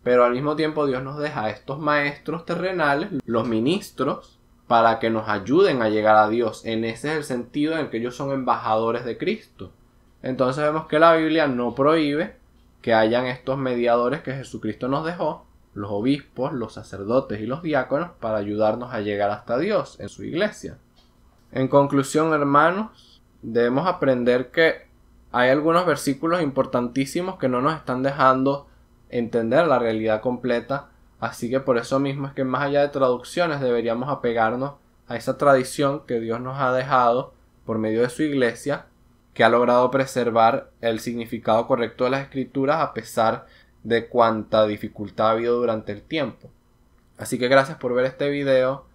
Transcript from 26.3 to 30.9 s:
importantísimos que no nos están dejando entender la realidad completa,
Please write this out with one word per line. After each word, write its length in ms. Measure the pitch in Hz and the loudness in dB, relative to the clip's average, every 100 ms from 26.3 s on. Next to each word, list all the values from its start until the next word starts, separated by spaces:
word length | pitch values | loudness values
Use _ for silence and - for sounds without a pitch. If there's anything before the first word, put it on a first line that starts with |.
| 180 | 0
importantísimos 960 | 147 135 131 123 120 135 135 170 185 185 | 0 -2 -2 -2 -2 -4 -4 -4 -6 -4
que 120 | 131 | -2
no 120 | 123 | 0
nos 140 | 139 156 | -2 -2
están 280 | - 127 | -6 -4
dejando 640 | 135 143 131 131 135 143 - _ _ _ _ | -4 2 4 4 0 -2 -8 _ _ _ _
entender 580 | 123 117 117 113 139 170 | -6 -2 -2 2 2 4
la 120 | 127 | 2
realidad 420 | 117 110 110 110 | 0 0 0 0
completa, 680 | 127 120 123 120 - 135 - | -2 -4 -2 -2 -2 -8 -8